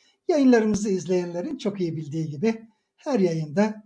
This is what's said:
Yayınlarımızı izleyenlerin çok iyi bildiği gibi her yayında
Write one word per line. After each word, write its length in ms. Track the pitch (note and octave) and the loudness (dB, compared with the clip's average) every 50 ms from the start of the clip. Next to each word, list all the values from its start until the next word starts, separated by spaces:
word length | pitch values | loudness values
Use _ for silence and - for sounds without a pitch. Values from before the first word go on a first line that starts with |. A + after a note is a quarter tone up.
| _ _ _ _ _ - | _ _ _ _ _ 0
Yayınlarımızı 640 | F4 D4 C4+ C4 A#3+ A3+ A3 G#3+ G#3 F#3+ G#3 A3+ | 2 4 6 6 6 6 4 2 0 0 0 -2
izleyenlerin 680 | F#3+ F3+ C#3+ E3+ F#3 F3+ F3 F3 E3+ F3 G#3 D#4 D4 - | -2 -2 0 0 0 0 0 -2 -6 -6 -6 -6 -8 -6
çok 220 | - G3+ G3 G3 | -6 -6 -4 -2
iyi 160 | F3+ E3 C#3+ | -4 -4 -4
bildiği 340 | D#3+ D#3 C#3+ C#3 D#3+ D#3+ C#3 | -6 -8 -6 -6 -6 -6 -6
gibi 380 | C#3+ C#3 F#3+ A3+ A3 A3 - - _ _ _ _ _ | -4 -2 -2 -2 -2 -2 -10 -20 _ _ _ _ _
her 240 | _ - D#4 C4 A3 | _ -6 -2 0 2
yayında 600 | F#3 E3+ E3 E3 D#3 D3 C#3 F#3+ G#3 A3 G#3+ - - | 2 2 2 -2 -4 -2 0 0 0 0 0 -8 -16